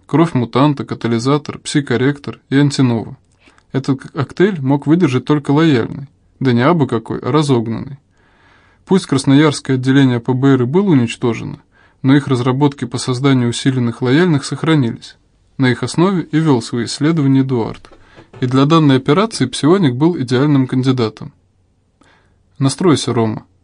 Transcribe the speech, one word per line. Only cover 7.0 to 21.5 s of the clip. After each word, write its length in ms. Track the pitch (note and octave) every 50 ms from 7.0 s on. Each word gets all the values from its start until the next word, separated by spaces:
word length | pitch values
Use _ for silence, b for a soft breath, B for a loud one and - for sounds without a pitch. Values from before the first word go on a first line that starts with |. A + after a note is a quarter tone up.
| A2+ - A2 -
а 140 | - A#2+
разогнанный. 640 | C3+ D#3 D3+ C#3 C3 A#2 A2+ A#2 A2+ - - - C#3 - _ b b b b b b b b b b b b b b b b
Пусть 220 | - F#3 F#3 - -
красноярское 680 | C3+ C3 - C#3+ C3+ C#3+ D#3 D3+ C#3 - - - C3+ C3
отделение 420 | B2+ C3 C3 C#3+ C3+ B2+ A#2+ A#2
П 140 | A#2 - B2+
Б 160 | B2+ C3+ C#3
Р 120 | C3+ B2+
и 40 | B2
было 240 | B2 D3 F#3 G#3 G3
уничтожено, 680 | D#3+ C3 A#2+ A2+ - - - A#2+ A2+ A#2+ A2+ - - - _ b b b b b b b -
но 120 | C3 C#3
их 120 | D3 C#3 C3+
разработки 580 | C3+ A#2+ A#2+ C3 B2+ C3+ D3 C#3+ C#3+ - B2
по 140 | A#2 - A#2
созданию 500 | - - B2+ B2 C#3 C#3 C3+ B2+ A#2+ A#2+
усиленных 540 | A#2 - - C3+ B2+ B2+ B2 A#2 A#2 - B2+
лояльных 420 | B2 C3 D#3 F3+ F#3 D#3 C3+ -
сохранились. 720 | - C#3+ - - D#3+ D#3+ D3+ B2+ A2+ A2+ - - - - _ _ _ _ _ _ _ _ -
На 140 | C3+ B2+
их 100 | A#2+ -
основе 400 | B2+ A#2 - - E3+ G3 G3 E3+
и 160 | - - - D#3
вел 240 | D#3+ D#3 C3+ A#2
свои 240 | A#2 - - A#2+ A2
исследования 560 | - - - C#3 D#3 E3+ D#3+ C#3 C3+ C3+ C3+
Эдуард. 480 | C3 C3 C3 A#2 G#2+ A2+ - - - - b b b b b b b b - -
И 60 | C3
для 200 | B2+ B2 C3+ C#3
данной 320 | D3 E3 E3 D#3 C#3+ C3 B2+
операции 500 | - - D3 F#3 G#3+ A3+ - - E3 C3+
псионик 480 | - - - D3 F3+ G3+ F3+ C3+ A#2+
был 200 | B2 D3+ E3+ F3+
идеальным 520 | - C3+ A2+ B2+ B2 C#3+ D3+ D3 C3+ C3 B2+
кандидатом. 640 | B2+ C3 B2+ C3+ B2 B2 A2+ G#2+ - - - - - _ _ _